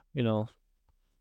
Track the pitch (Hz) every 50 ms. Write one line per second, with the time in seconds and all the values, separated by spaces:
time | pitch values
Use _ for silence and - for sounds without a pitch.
0 | _ _ - 143 120 113 110 107 107 - - _ _ _ _ _ _ _ _ _
1 | _ _ _ _